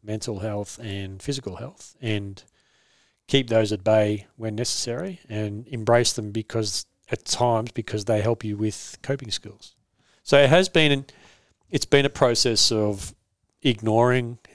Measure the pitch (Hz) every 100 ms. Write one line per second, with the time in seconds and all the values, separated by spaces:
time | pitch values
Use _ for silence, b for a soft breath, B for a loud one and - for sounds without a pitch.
0 | 107 107 - 104 110 104 101 - 113 98
1 | 98 95 - 139 104 92 113 - - _
2 | 120 107 101 98 _ _ _ _ _ _
3 | _ _ _ 143 123 113 107 104 95 110
4 | 104 104 - _ 113 107 - - - 120
5 | 180 180 _ 107 107 104 120 123 110 117
6 | 120 - 107 104 107 113 104 95 - _
7 | _ - - - 123 113 117 - 107 107
8 | 101 107 104 113 110 104 110 - - -
9 | - 135 123 - 107 - - _ _ _
10 | _ _ - 139 139 160 185 175 151 143
11 | 135 b b b b b _ 160 - 143
12 | 139 - 131 117 123 113 - 113 107 101
13 | - - _ _ _ _ 139 110 110 110
14 | 120 127 120 117 _